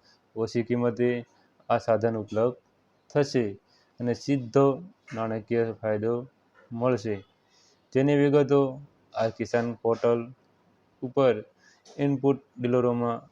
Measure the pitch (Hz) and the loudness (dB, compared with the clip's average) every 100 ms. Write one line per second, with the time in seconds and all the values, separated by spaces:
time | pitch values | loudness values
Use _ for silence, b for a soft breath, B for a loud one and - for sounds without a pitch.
0 | b b _ 110 113 - 110 123 120 113 | b b _ -6 -4 -2 -2 0 -2 0
1 | 123 123 117 b b _ _ 120 - 110 | 0 -2 -6 b b _ _ -2 2 0
2 | 113 113 104 104 120 123 _ _ _ _ | 0 -2 -4 0 0 -2 _ _ _ _
3 | _ 147 143 131 107 98 _ b b _ | _ -2 0 0 -2 -6 _ b b _
4 | 120 117 - 139 120 139 139 131 180 _ | -4 -4 -2 -4 0 2 2 2 -8 _
5 | - 113 113 110 104 117 113 107 110 107 | -14 -8 -6 -6 -2 -2 -2 -4 -4 -2
6 | 110 120 127 _ _ _ _ 117 123 123 | -2 -4 -6 _ _ _ _ -2 0 0
7 | 110 101 - _ b b b b _ 127 | -2 -8 -10 _ b b b b _ 2
8 | 139 143 143 147 135 143 139 131 143 _ | 4 4 4 4 4 4 2 -2 -16 _
9 | _ - 113 - 110 120 120 113 117 113 | _ -4 -4 -2 -2 -2 -2 -4 -2 0
10 | 120 117 117 131 _ _ _ _ _ _ | 2 0 -2 -14 _ _ _ _ _ _
11 | 131 135 131 107 - _ b b b - | -6 2 2 2 -4 _ b b b -4
12 | 143 139 139 139 - - 123 123 120 120 | -2 0 0 0 -4 -8 -2 0 0 0
13 | 120 117 - | -2 -4 -10